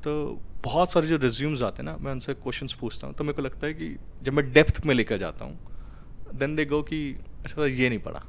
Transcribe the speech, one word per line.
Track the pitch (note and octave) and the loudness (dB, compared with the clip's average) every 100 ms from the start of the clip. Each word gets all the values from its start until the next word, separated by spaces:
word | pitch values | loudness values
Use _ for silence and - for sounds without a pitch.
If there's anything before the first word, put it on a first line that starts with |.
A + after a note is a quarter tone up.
तो | - D3+ D3 - - - | -2 -2 -2 -4 -6 -4
बहुत | - C#3 F3+ | 0 4 6
सारे | F3 D#3+ | 6 4
जो | D#3+ | 4
resumes | C3 A2+ C#3+ D3 | 4 2 -2 0
आते | A#2 - | -2 -2
हैं | C#3 | -8
ना, | D#3 | -6
मैं | C#3 | -4
उनसे | C3+ - | -4 -4
questions | C#3 C3 B2 C3+ | -6 -4 -6 -6
पूछता | - A#2 - C3+ | -6 -6 -6 -8
हूँ, | - | -4
तो | |
मेरे | D3 | -2
को | C#3+ | -2
लगता | C3+ - D3 | -4 -4 -4
है | |
कि | D#3 D#3+ D3+ - - | -4 -8 -8 -10 -6
जब | C3 | 0
मैं | C#3 C#3 | 2 8
depth | C3+ D3+ - D#3 | 8 8 6 4
में | B2+ | 4
लेकर | A2 G#2 | 4 2
जाता | F2+ - A#1 | -2 -4 -8
हूँ, | D2 - - - - - - - | -10 -10 -10 -10 -14 -16 -12 -8
then | C3 C#3 | -2 -2
they | D#3 D3 | 0 0
go | D3 | 0
कि, | D3 D#3 D3 B2+ - - | 0 -4 -4 -6 -10 -10
"अच्छा | - - | -8 0
सर, | D3 | 0
ये | B2+ B2+ | 4 2
नहीं | A2+ | 2
पढ़ा।" | - - | -4 -8